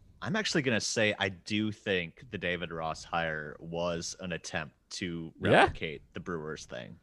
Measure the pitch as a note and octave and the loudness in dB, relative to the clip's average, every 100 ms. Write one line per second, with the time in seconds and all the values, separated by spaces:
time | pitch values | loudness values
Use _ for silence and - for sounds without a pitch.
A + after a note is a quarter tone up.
0 | - - G#2+ G#3+ - E3+ C3+ G#2+ - - | -20 -8 -2 0 2 2 4 2 2 4
1 | G#2+ G2+ G2 F2 - G#2+ G#2+ G#2 G#2+ F#2 | 4 4 0 -2 -2 0 0 -2 2 2
2 | E2 - C3 G2 F2 F2 E2+ E2 D#2+ D#2 | 0 -8 -12 -4 -2 0 -2 -4 -4 -4
3 | - E2+ E2 D#2 D2+ - E2 E2 F2 E2+ | -2 0 0 -2 -6 -10 -6 -2 0 0
4 | E2 - F2+ D#2+ - F2+ D2 - _ - | -4 -6 -6 -6 -4 -6 -6 -10 _ -6
5 | F#2 E2+ D#2+ - F#2+ E3 F#4 - E2 C#2+ | -4 -4 -8 -2 4 6 6 2 -6 -8
6 | - - F2+ E2 D2+ D2 - B1 A1 F2 | -10 -10 -6 -4 -4 -8 -8 -10 -10 -14